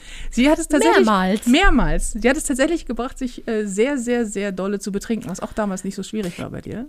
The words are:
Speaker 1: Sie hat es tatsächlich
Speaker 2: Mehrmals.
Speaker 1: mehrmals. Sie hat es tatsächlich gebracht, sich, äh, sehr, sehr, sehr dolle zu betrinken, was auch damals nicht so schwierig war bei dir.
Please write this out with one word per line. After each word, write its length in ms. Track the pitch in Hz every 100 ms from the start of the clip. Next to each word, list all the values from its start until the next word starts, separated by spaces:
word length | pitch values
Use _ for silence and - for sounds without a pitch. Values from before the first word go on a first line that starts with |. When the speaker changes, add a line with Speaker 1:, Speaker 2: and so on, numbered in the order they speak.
| - - -
Speaker 1:
Sie 180 | - 277
hat 120 | 320
es 80 | 320
tatsächlich 380 | 302 440 415 220
Speaker 2:
Mehrmals. 420 | 202 185 208 240
Speaker 1:
mehrmals. 640 | 277 392 294 185 170 -
Sie 180 | 220 226
hat 80 | 302
es 60 |
tatsächlich 420 | - 254 302 339 -
gebracht, 320 | 233 254 -
sich, 300 | 254 - -
äh, 180 | 220 208
sehr, 320 | 190 254 285
sehr, 300 | 233 240 220
sehr 240 | 202 202
dolle 280 | 185 190 202
zu 120 | 202
betrinken, 360 | 202 - 226 -
was 120 | 190
auch 140 | -
damals 300 | - 208 190
nicht 120 | 190 196
so 80 |
schwierig 340 | 190 214 180 -
war 140 | -
bei 100 | -
dir. 240 | - 196